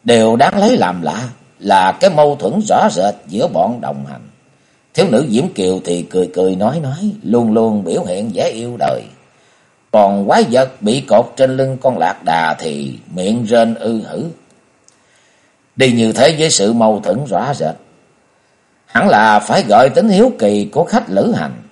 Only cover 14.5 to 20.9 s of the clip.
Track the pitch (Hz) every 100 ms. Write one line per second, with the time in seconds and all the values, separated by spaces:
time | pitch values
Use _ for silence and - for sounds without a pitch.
14.5 | _ _ _ _ _ _ _ _ _ _
15.5 | _ _ - 131 117 113 107 143 151 160
16.5 | - 101 117 110 101 - 104 143 90 123
17.5 | 143 78 - _ _ _ _ _ _ _
18.5 | _ _ _ _ - 196 110 110 104 -
19.5 | 156 127 104 131 131 214 190 247 - 104
20.5 | 104 101 139 170